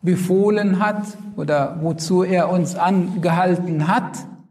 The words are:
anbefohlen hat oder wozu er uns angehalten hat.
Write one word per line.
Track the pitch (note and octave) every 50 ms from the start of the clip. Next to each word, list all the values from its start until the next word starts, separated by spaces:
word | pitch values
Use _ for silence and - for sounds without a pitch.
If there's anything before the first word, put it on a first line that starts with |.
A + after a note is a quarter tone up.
| -
anbefohlen | F3 F3+ F3+ - - F#3 F#3+ G3+ G#3 G#3 G#3+ G#3 G3+ F#3 F#3
hat | G#3+ G#3 G#3 G#3+ G#3 - - - - - -
oder | - D#3 D3 D3+ D3 C#3 C3+ - E3+ D#3
wozu | E3 D#3+ D#3 - - F#3 F3+ F#3
er | F#3 F#3 F3+ E3+ D3
uns | F#3 F3+ E3+ - -
angehalten | - E3+ F3+ G3 F#3+ F3 - - G3+ D#3+ F3 E3 F3 F#3 F#3 F3+ E3 F3 F3+ E3 D3+ D3+ D#3+
hat. | G3 B3 - - - - - - - - - _